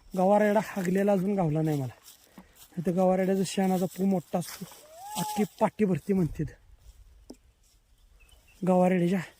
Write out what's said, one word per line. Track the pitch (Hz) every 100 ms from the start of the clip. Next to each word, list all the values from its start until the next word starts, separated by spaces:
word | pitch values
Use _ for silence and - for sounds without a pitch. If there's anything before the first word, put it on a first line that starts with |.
| - 185
गवारेडा | 185 208 208 208
हागलेला | - 202 180 185 202
अजून | 196 190 196
गावला | 160 156
नाही | 156 147
मला. | 127 - - - _ - - - - -
इथं | 175 175
गवारेड्याचं | 185 185 190 196 185
शेण | - 190
आता | 185 185
खूप | - 196
मोठा | 185 - 180
असतो, | - - - - - 659 807 855
अख्खी | 277 855 214 -
पाठी | 220 - 202
भरती | 170 -
म्हणते | 190 160 - 143 - _ - - - - - - - _ _ _ _ _ _ _ _ _ _ _ _ 180
गवारेड्याच्या | 185 180 185 175 190 -